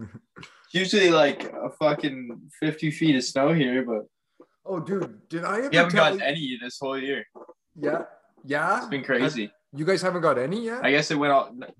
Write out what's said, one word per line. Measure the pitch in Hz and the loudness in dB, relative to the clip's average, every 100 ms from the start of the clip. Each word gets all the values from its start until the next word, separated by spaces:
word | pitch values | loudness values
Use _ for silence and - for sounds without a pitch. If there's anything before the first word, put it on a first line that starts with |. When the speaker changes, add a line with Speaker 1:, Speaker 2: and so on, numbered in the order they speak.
| 107 110 | -16 -18
Speaker 1:
<laughs> | _ - - _ _ | _ -20 -20 _ _
Speaker 2:
usually, | 170 190 214 185 | -2 2 4 6
like, | 160 143 123 - | 6 4 2 -8
a | - - - | -8 -10 0
fucking | 156 147 151 131 123 113 - - | 0 0 -4 -6 -12 -14 -16 -4
fifty | 156 151 160 | -4 -2 -4
feet | 151 160 131 | 0 2 2
of | |
snow | - 135 143 | 2 0 2
here, | 165 127 127 120 | 2 2 0 -2
but | 107 - _ _ _ - _ - | -4 -6 _ _ _ -20 _ -8
Speaker 1:
Oh, | 185 | -8
dude, | 151 196 135 113 - | -4 -4 -6 -10 -12
did | 165 175 | -8 -4
I | 208 | -2
ever | 269 | 2
Speaker 2:
we | 165 | 4
haven't | 175 | 4
Speaker 1:
tell | 160 156 | 4 4
Speaker 2:
gotten | 196 | 2
Speaker 1:
you | 135 | -2
Speaker 2:
any | 156 139 123 | -2 -4 -8
this | 123 - | -10 -8
whole | 135 135 | -6 -4
year. | 135 127 104 117 117 - _ 165 | -4 -6 -8 -18 -20 -20 _ -6
Speaker 1:
Yeah, | 147 - - - _ _ | -4 -4 -6 -16 _ _
yeah. | 131 143 165 220 | -4 -2 0 -2
Speaker 2:
It's | 240 | -4
been | 139 | -6
crazy. | 127 127 131 120 | -2 0 0 -2
Speaker 1:
Have, | 104 _ _ 139 | -8 _ _ -6
you | 156 | 0
guys | 190 | 0
haven't | 185 175 | 0 0
got | 160 127 | 2 2
any | 131 208 226 | 0 -2 -6
yet? | 240 | -2
Speaker 2:
I | 131 | 2
guess | 147 156 | 2 2
it | 151 | 0
went | 143 | 4
all, | 139 - | 4 2
n-, | 120 123 | -8 -18